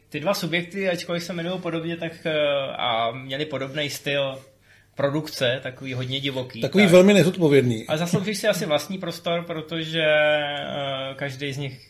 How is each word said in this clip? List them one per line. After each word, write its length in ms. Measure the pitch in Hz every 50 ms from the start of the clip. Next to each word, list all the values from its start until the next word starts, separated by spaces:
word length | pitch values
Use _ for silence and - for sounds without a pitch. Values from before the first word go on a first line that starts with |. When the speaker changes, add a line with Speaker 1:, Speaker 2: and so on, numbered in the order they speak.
| _ _
Speaker 1:
ty 120 | - 143
dva 140 | 143 180 196
subjekty, 540 | - 185 156 160 175 170 170 185 196 190 185
ačkoliv 340 | 175 170 - - 175 175 170
se 80 | - 185
jmenují 280 | 170 165 175 185 180
podobně, 360 | 180 170 160 165 160 165 170
tak, 160 | 165 170 165 165 - -
eh, 60 | 165 156 151 151 143 143 139 135 131 - -
a 320 | - 120 117 113 117 117
měli 340 | 120 131 131 135 135 139 151
podobný 440 | 151 139 131 135 135 135 151 147 143
styl 480 | - - - 147 143 143 139 135 131 127 - - _ _ _ _ _ _ _ _ _
produkce, 680 | - 143 139 139 156 151 156 - - 139 120 123 139 -
takový 320 | 131 123 - 135 135 127
hodně 260 | 123 127 123 131 135
divoký, 400 | 135 139 131 131 123 - - 113
Speaker 2:
Takový 240 | 117 127 - 190 208
Speaker 1:
tak 80 | 175 170
Speaker 2:
velmi 200 | 180 185 202 208
nezodpovědný. 720 | 190 151 180 180 185 170 147 143 135 127 123 117 110 113
Speaker 1:
Ale 120 | - 156 156
zasloužíš 400 | 175 170 - 214 190 208 214 208
si 100 | - 214
asi 180 | 196 175 208
vlastní 320 | 170 151 143 - - - -
prostor, 460 | 180 165 - - - 175 170 170 170
protože, 580 | 175 165 160 156 160 165 165 160 156 160 165 156
eh, 1080 | 156 151 151 151 151 151 147 147 143 143 143 143 139 131 143 139 139 135 135 135 135 135
každý 360 | 135 143 139 131 131 143 143 131
z 60 | 143
nich 300 | 143 131 - - - _